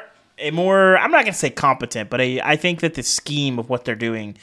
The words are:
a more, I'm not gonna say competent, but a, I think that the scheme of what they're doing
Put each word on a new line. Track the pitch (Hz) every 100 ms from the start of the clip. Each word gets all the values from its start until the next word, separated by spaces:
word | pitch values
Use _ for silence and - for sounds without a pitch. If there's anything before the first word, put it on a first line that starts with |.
| - _ _ -
a | 147
more, | 160 180 196 190 185
I'm | 226
not | 320 226
gonna |
say | 180 143
competent, | - 139 131 120 117 104
but | 123
a, | 127 127
I | - 151
think | 180 170
that | 170 156
the |
scheme | 127 - - 147 139 123
of | 117
what | 123 -
they're | 110
doing | 117 113 104 101